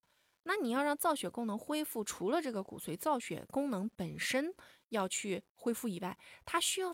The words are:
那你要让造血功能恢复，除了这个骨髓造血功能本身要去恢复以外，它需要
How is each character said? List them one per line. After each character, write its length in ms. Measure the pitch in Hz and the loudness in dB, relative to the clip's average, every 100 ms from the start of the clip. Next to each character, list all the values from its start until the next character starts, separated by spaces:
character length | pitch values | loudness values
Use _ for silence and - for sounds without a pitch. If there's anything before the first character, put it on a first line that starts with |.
| _ _ _ _ | _ _ _ _
那 120 | - 415 | -2 0
你 160 | 254 | 2
要 100 | 247 | 2
让 140 | 294 294 | 2 4
造 160 | 349 | 4
血 160 | 285 180 | 2 0
功 160 | 202 226 | -2 -2
能 120 | 208 | -2
恢 260 | - 302 | -2 -2
复， 200 | 302 233 | 0 -2
除 280 | 208 - 180 | -4 -2 2
了 100 | 320 | 2
这 100 | 302 | 2
个 120 | 214 | -2
骨 160 | 190 - | -4 -8
髓 160 | - 165 | -6 -2
造 220 | 311 262 | 2 2
血 260 | - 160 - | 0 -6 -2
功 200 | 262 285 | -2 0
能 200 | 202 208 - | 0 -2 -4
本 220 | 170 151 | -6 -2
身 360 | - 254 311 381 - - _ | 0 2 0 -4 -16 -20 _
要 180 | 220 190 | 0 0
去 360 | - 208 185 - | 0 -2 -2 -4
恢 200 | _ 247 | _ -2
复 140 | 226 240 | 0 -2
以 120 | 175 | -2
外， 180 | 185 - - - - | -4 -8 -14 -18 0
它 140 | 339 | 2
需 220 | - 381 | 4 2
要 120 | 370 | 0